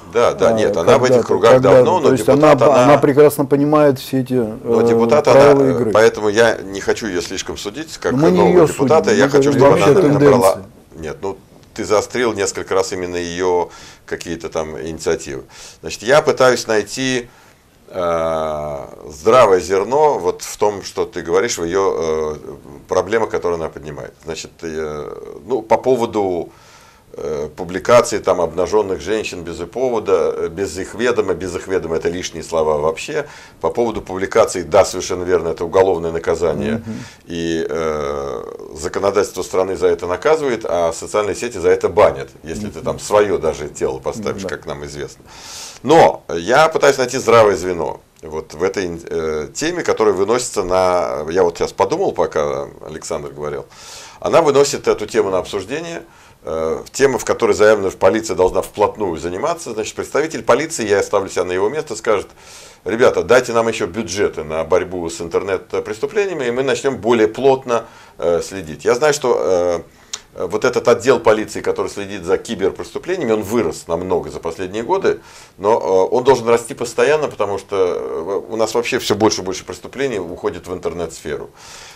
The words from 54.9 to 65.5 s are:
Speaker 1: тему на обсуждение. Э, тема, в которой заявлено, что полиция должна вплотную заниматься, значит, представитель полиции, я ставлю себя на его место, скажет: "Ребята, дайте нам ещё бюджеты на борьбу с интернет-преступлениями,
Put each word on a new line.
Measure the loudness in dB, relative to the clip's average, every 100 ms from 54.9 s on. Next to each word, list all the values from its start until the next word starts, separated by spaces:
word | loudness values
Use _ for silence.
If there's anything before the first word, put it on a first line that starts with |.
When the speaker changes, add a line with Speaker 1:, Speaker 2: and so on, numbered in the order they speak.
| -2 -2
Speaker 1:
тему | 0 0
на | 0
обсуждение. | -4 -8 -8 -10 -10 -12 -16 -20 -20 _
Э, | -8 -6 -4 -6 -8
тема, | 2 2 2
в | -2
которой | 0 2
заявлено, | 4 6 6 2
что | 2
полиция | 2 2 -2 2
должна | 2 2
вплотную | -4 0 0 0 -6 -4
заниматься, | -6 -6 -6 -6 -8
значит, | -8 -8
представитель | -8 -4 -2 -2 -4
полиции, | 0 2 0 -4 0
я | 0
ставлю | 2 -2 -2
себя | -4
на | -2
его | 0 0
место, | -2 -8 -6
скажет: | -2 -2 -2 -18 -20 -20 -20 -12
"Ребята, | -6 2 2 2
дайте | 4 2 4
нам | 0 0
ещё | -2 -4
бюджеты | -6 -6 -2 -2 -2
на | -6 -4
борьбу | 0 0 0 -6 -8
с | -8
интернет-преступлениями, | -4 -4 -2